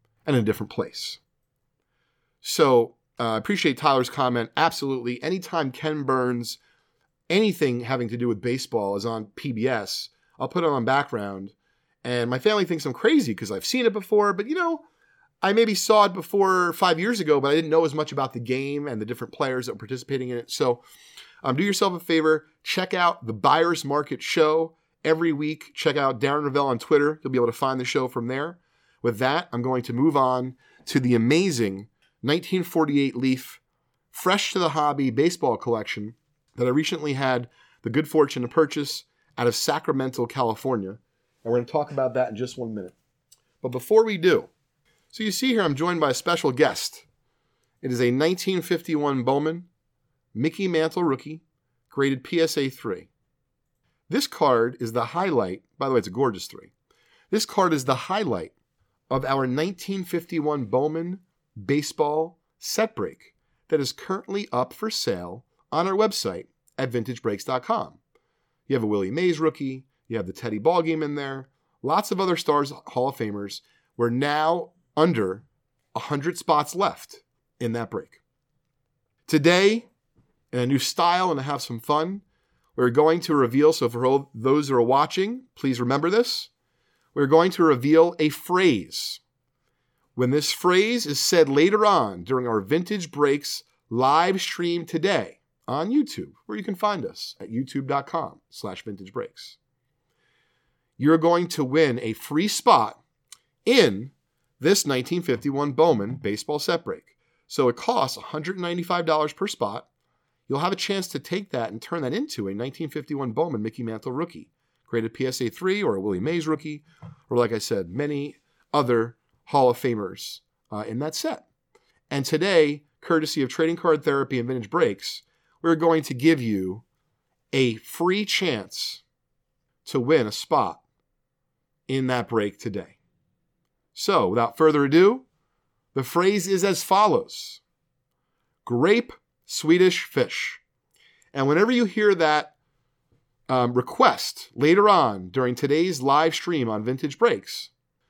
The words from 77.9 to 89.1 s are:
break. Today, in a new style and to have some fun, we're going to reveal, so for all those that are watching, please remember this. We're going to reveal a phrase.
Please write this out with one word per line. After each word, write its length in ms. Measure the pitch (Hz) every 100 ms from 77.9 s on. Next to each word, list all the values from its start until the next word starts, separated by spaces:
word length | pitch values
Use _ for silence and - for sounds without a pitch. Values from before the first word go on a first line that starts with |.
break. 300 | 101 - _ _ _ _ _ _ _ _ _ _ _ -
Today, 600 | 156 151 180 196 226 - _ _ _ _ _ _
in 80 | 123
a 80 | 123
new 120 | 139
style 500 | - - 170 180 185
and 100 | 143
to 40 |
have 180 | 135 143
some 180 | - 117
fun, 420 | - 151 165 196 - _ _ _ _ -
we're 140 | 123
going 300 | 120 156 170
to 140 | 165 147
reveal, 380 | 123 131 151
so 140 | 160 123
for 160 | 117 127
all 260 | 139 135
those 340 | 113 127 147 139
that 80 | 131
are 60 |
watching, 640 | 117 135 156 - 202 247 - -
please 240 | 135 120
remember 300 | 123 139 165
this. 400 | 214 240 - - _ _ _ _ _ _
We're 140 | - 139
going 240 | 160 180
to 120 | 180
reveal 520 | 165 127 139 160 170 175
a 100 | 151
phrase. 920 | - - 180 190 110 80 - -